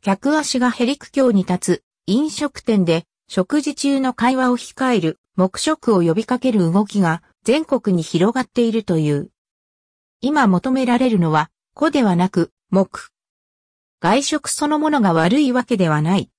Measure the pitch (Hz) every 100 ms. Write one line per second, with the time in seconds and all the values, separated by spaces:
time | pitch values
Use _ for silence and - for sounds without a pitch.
0 | - 190 277 311 285 262 247 233 240 285
1 | - - 262 202 180 180 - 175 _ _
2 | - 208 311 - 196 - - 214 175 165
3 | - _ _ - 185 294 294 285 277 277
4 | 262 254 240 262 254 247 - - 262 240
5 | 160 151 _ - 185 - - 311 - 202
6 | 170 165 226 247 254 220 170 180 208 208
7 | 180 165 _ _ - 269 320 254 - 185
8 | 156 165 190 247 254 - 233 226 208 165
9 | 151 147 - _ _ _ _ _ _ _
10 | _ _ 254 302 240 180 262 262 247 240
11 | 254 220 165 156 156 _ _ - 208 -
12 | 214 175 185 - 165 _ _ 185 196 -
13 | - _ _ _ _ _ _ _ _ _
14 | 165 220 185 302 - - 294 302 302 294
15 | 202 165 165 254 285 247 240 226 175 151
16 | 156 196 -